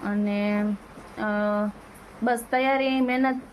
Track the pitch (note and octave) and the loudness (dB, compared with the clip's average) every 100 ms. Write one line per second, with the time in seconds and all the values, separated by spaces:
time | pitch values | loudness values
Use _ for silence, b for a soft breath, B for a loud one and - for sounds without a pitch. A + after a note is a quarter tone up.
0 | G3+ G#3 G#3 G3+ G#3 G#3 G#3 G3+ - - | -2 0 0 0 0 0 0 -2 -8 -20
1 | - - G#3+ G#3 G#3 G#3 G#3 - - - | -18 -8 -4 0 0 0 -2 -4 -16 -20
2 | - - A3 A#3+ A3+ B3+ C4 C4+ C4+ C4 | -20 -4 0 0 0 0 2 2 2 2
3 | B3+ B3+ C4 B3+ - | 2 2 2 0 -6